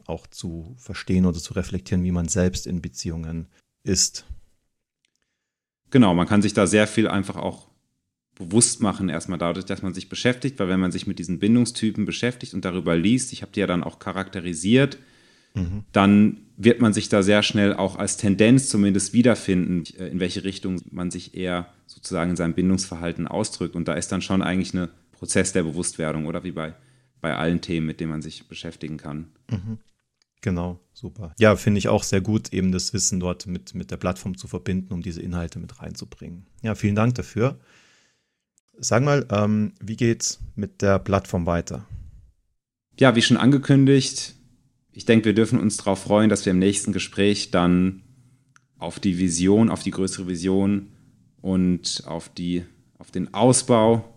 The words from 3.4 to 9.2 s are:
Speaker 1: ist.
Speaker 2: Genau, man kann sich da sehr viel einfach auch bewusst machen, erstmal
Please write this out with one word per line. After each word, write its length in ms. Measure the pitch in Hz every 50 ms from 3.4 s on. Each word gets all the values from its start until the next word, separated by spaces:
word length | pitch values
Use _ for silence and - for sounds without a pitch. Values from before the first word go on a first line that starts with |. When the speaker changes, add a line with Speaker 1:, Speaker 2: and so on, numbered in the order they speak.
| 80 - _ _ _ _ _ _ -
Speaker 1:
ist. 420 | - 95 87 - - - - - - - - - _ _ _ _ _ _ _ _ _ _ _ _ _ _ _ _ _ _ _ _ _ _ _ _ _ _ _ _ -
Speaker 2:
Genau, 240 | - 135 120 95 87
man 140 | 87 87
kann 140 | - 107 104
sich 120 | 101 104 -
da 120 | 110 101
sehr 220 | 87 98 107 107
viel 200 | 104 - 113 110
einfach 280 | - - 98 95 - 92
auch 320 | 87 71 92 - - _ _ _ _ _ _ _ _ _ _ _ _ _ _ _
bewusst 460 | - 98 82 95 117 120 - - -
machen, 280 | 110 101 85 - 95 90
erstmal 280 | 73 85